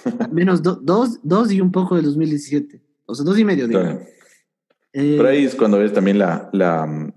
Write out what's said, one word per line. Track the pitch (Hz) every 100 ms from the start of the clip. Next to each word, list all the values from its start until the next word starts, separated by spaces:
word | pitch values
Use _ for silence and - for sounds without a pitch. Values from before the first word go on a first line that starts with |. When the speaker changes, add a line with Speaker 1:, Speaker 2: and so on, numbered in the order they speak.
Speaker 1:
<laughs> | 123 117
Speaker 2:
Al | 117
menos | 160 185 175
do-, | 165 185
dos, | 160 202 247 226
dos | 147 196 233
y | 196
un | 180
poco | 185 185 175
del | 147
dos | 147
mil | 156
diecisiete. | 147 - 147 147 - _ _ -
O | 120
sea, |
dos | 151 208
y | 208
medio, | 156 117
digo. | 98
Speaker 1:
Claro. | 87 73 - _ _ _ _ _ _ _ _
Speaker 2:
Eh, | 139 147 147
Speaker 1:
Por | 127
ahí | 143 131
es | 117
cuando | 110 101
ves | 104
también | 104 98 101
la, | 92 82 -
la, | 98 90 82 76 76 76